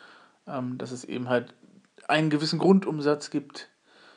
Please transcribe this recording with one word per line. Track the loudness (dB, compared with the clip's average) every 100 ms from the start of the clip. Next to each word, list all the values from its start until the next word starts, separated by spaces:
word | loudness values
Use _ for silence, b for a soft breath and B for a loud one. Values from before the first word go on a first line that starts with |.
| B B B B -12
ähm, | -8 -6 -8
dass | -10
es | -12
eben | -10 -6 0
halt | 0 0 -12 -20 -20 _ -12 -2
einen | 0 2
gewissen | 0 0 2
Grundumsatz | 6 6 4 -2 0 0 -2
gibt, | -6 -6 -14 -20 _ b b b